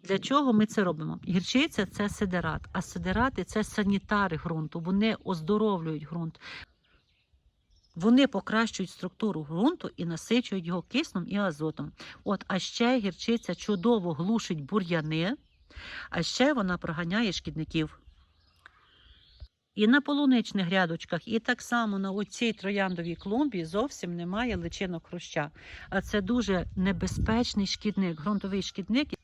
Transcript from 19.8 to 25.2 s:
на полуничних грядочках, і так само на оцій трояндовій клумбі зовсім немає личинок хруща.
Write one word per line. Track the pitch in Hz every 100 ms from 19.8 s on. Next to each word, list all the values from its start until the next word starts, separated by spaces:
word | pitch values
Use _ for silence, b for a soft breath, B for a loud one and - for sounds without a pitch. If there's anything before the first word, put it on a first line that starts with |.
| 214
на | 277
полуничних | 285 285 294 247 220 202 175
грядочках, | 190 175 165 - 170 -
і | 220
так | - 247
само | - 240 220 196
на | 196
оцій | 196 202 - 240
трояндовій | 214 196 202 190 175 170 170
клумбі | 196 220 302 190 160
зовсім | 190 277 - 180 170
немає | 170 202 247 190
личинок | 170 - 190 170 -
хруща. | 180